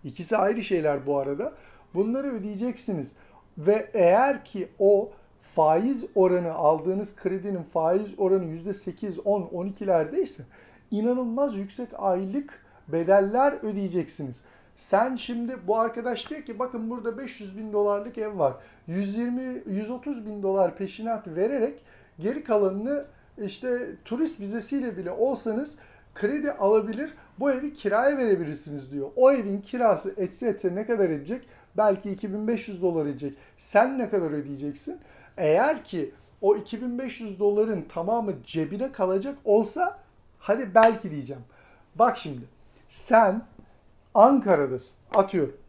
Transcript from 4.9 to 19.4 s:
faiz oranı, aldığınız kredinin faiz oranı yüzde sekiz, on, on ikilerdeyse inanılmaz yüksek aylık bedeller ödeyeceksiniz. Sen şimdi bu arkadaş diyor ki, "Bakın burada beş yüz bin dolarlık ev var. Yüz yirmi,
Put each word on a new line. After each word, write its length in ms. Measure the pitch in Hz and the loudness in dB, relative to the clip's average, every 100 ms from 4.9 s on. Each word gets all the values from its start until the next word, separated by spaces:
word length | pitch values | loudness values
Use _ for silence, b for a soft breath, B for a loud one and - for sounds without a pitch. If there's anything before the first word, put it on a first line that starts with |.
| 202 226 B B _ - | 4 2 B B _ -6
faiz 500 | - 156 165 233 254 - | 2 4 6 2 -2 -2
oranı, 380 | 208 185 180 170 | 4 4 4 0
aldığınız 640 | 160 151 160 160 190 202 - | 2 4 4 0 -2 -4 -6
kredinin 460 | 190 190 202 190 | -4 -4 -4 -6
faiz 560 | 156 170 160 190 214 190 | -2 0 2 2 0 -2
oranı 260 | 190 190 | 2 2
yüzde 300 | 170 160 175 | 0 -8 -8
sekiz, 440 | 196 - 170 208 165 | -8 -8 -8 -8 -4
on, 180 | 202 202 | 0 0
on 240 | 170 175 190 | -2 -6 -8
ikilerdeyse 760 | 196 196 170 156 320 370 - 127 b b b b | -6 2 2 2 -2 -4 -6 -20 b b b b
inanılmaz 680 | 208 226 247 240 233 285 202 | -2 0 0 -2 -2 -2 -2
yüksek 320 | 196 - 247 - | -8 -10 -12 -4
aylık 680 | 196 180 190 254 285 - b b - | 0 0 0 -6 -6 -16 b b -6
bedeller 640 | 165 170 196 196 233 285 - | -2 4 4 6 2 2 0
ödeyeceksiniz. 760 | 214 202 196 180 - - 139 123 b b b _ | -6 -4 -2 -4 -4 -8 -10 -12 b b b _
Sen 400 | - 196 247 247 | 0 2 2 -2
şimdi 400 | - 233 240 254 175 | -6 -6 -6 -8 -2
bu 120 | 220 | 2
arkadaş 520 | 226 233 240 240 - | 0 -2 -6 -6 -8
diyor 120 | 302 | -12
ki, 160 | 269 214 | -10 -8
"Bakın 320 | 254 247 226 | -6 -6 -6
burada 280 | 247 220 226 | -6 -8 -8
beş 220 | 262 - | -12 -14
yüz 180 | 202 196 | -14 -12
bin 140 | 220 | -4
dolarlık 460 | 208 202 202 214 233 | 0 2 0 -4 -8
ev 200 | 214 202 | -8 0
var. 160 | 139 117 B B - | 0 0 B B -8
Yüz 300 | 175 196 208 | -4 -4 -4
yirmi, 460 | 240 247 | -4 -4